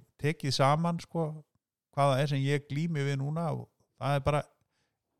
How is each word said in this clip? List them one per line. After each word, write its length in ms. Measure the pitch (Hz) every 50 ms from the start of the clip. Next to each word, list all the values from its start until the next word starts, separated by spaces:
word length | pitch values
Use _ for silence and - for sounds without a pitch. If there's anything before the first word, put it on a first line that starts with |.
| - _ _ -
tekið 360 | - 147 160 - - 139 127 -
saman, 420 | 135 135 147 160 170 170 175 165 -
sko, 280 | - - 170 160 151 156 156 - _ _ _ _ _ _ _ _ _ _
hvað 180 | 143 139 143 135
það 100 | 127 147
er 100 | 147 147
sem 120 | 135 135
ég 220 | 139 143 143 139 -
glími 360 | 131 147 165 175 165 143 139
við 140 | 139 139 135
núna 280 | 135 143 156 165 170 156 135
og 120 | 123 110 - _ _ _ _ _ -
það 220 | - 135 143 139
er 60 | 135
bara 180 | 147 147 147 - - _ _ _ _ _ _ _ _ _ _ _ _ _ _